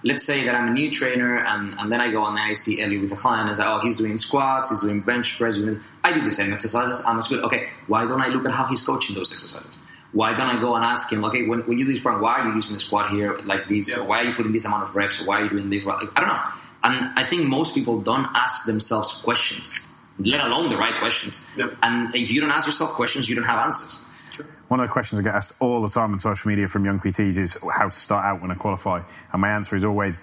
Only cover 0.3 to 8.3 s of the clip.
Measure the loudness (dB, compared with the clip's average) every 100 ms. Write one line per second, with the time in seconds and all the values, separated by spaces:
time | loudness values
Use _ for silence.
0.3 | 0 2 2 2 2 0 0 0 2 2
1.3 | 0 0 -2 -4 -6 -2 0 2 2 0
2.3 | 0 -2 -2 -2 -2 0 0 -2 0 0
3.3 | 2 0 0 0 2 0 0 0 0 0
4.3 | 2 2 2 0 0 0 0 0 0 -2
5.3 | 0 0 0 -2 -4 -10 0 2 2 0
6.3 | 0 0 0 0 0 0 0 0 0 0
7.3 | -2 0 -2 -4 -12 0 0 2 0 0